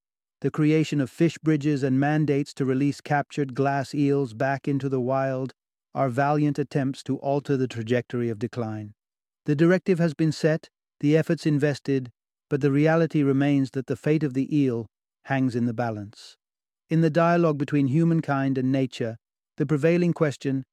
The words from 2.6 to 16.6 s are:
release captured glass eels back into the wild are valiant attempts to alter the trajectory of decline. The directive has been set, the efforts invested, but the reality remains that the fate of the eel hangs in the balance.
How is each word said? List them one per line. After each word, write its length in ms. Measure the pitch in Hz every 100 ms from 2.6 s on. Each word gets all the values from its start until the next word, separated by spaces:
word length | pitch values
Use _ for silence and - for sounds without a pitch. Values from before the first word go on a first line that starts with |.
release 380 | 131 131 143 135
captured 520 | - 147 - - 139
glass 400 | 123 139 139 131
eels 400 | 143 143 139 135
back 360 | 107 135 135 -
into 180 | 139 135
the 140 | 131
wild 500 | 123 135 135 131 131 - _ _ _
are 140 | 139 135
valiant 500 | 120 143 151 147 143
attempts 460 | 143 151 135 135
to 140 | - 131
alter 400 | 139 139 135 139
the 100 | 127
trajectory 640 | 113 110 123 117 123 120
of 100 | 107
decline. 540 | 113 - 110 107 104 - _ _ _ _ -
The 100 | 147
directive 440 | 165 180 - 180
has 140 | 170
been 180 | 147 160
set, 380 | 147 165 156 - _ _ _
the 160 | 147 156
efforts 280 | 151 170 160
invested, 640 | 147 147 139 - 135 127 _ _ _ _
but 120 | 147
the 100 | 143
reality 500 | 139 151 165 160 156
remains 500 | 139 135 143 139 135
that 160 | 139 123
the 100 | 135
fate 260 | - 156
of 100 | 147
the 140 | 127 131 151
eel 300 | 135 117 113 _ _ _ -
hangs 320 | 135 131 120
in 80 | 120
the 80 |
balance. 640 | 113 120 107 104 - - - _ _